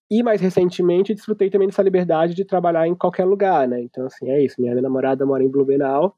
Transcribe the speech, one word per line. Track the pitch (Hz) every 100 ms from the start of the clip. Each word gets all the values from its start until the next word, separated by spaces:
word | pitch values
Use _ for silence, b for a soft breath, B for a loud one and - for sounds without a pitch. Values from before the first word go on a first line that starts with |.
| -
E | 214
mais | 240 214
recentemente, | 185 185 180 180 175 175 202
eu | 208
desfrutei | - 208 190
também | 196 190
dessa | 196
liberdade | 196 185 175 160 170
de | 175
trabalhar | 196 185 170 165 165
em |
qualquer | 175 180 -
lugar, | 185 202 196 165 127
né? | 123
Então, | 120 - 131
assim, | - 131
é | 143
isso. | 131 -
Minha | 123 120
namorada | 131 131 131 135 139
mora | 135
em | 135
Blumenau. | 139 135 139 139 139 180